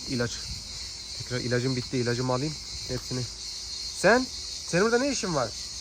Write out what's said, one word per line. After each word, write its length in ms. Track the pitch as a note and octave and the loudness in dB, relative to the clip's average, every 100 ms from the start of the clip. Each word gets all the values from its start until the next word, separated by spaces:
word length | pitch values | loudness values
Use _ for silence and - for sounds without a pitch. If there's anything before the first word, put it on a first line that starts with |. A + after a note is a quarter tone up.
| - | -2
İlaç. 220 | B2+ A#2+ - - - - - - - - - | 0 0 -4 -6 -8 -8 -8 -8 -10 -10 -8
Tekrar 220 | - B2 | -4 -2
ilacım 360 | - B2 B2+ B2+ | 2 2 2 0
bitti. 220 | - C3 | 0 0
İlacımı 360 | A#2+ A#2+ B2+ | 2 2 2
alayım. 200 | B2+ D3+ D3 - - - | 2 0 -4 -8 -8 -4
Hepsini. 340 | B2+ - B2+ A#2+ - - - - - - - | -4 -4 -4 -4 -6 -8 -8 -8 -6 -6 4
Sen? 260 | F3 A#3+ B3+ - - - - | 8 8 6 -4 -8 -6 0
Senin 160 | E3 | 4
burada 140 | A3 A#3+ | 4 4
ne 140 | C#4 | 2
işin 240 | B3 G3 D3+ | 0 0 0
var? 140 | A2+ - - - | 0 -4 -8 -8